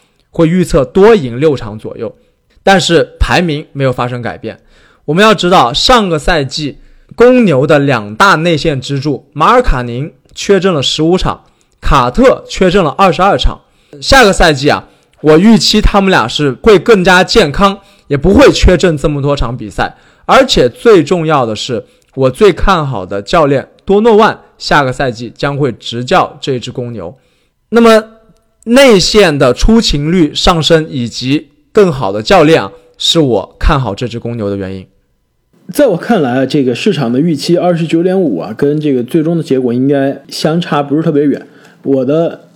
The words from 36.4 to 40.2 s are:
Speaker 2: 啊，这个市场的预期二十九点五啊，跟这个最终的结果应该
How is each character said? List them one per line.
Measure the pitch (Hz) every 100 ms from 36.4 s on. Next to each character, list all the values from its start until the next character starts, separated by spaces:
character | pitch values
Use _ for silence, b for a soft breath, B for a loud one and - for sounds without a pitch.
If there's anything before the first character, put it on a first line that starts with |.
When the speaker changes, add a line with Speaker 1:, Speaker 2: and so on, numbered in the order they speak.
Speaker 2:
啊， | 135
这 | 151
个 | 127
市 | 117 220
场 | 147 117
的 | 123
预 | 170
期 | 143 - 170
二 | 175
十 | 170 160
九 | 165
点 | 180 190
五 | 160 85
啊， | 80
跟 | 113 143 151
这 | 151
个 | 127
最 | 117 170
终 | 156 170
的 |
结 | 143 131
果 | 123
应 | 123 135
该 | 143 135 -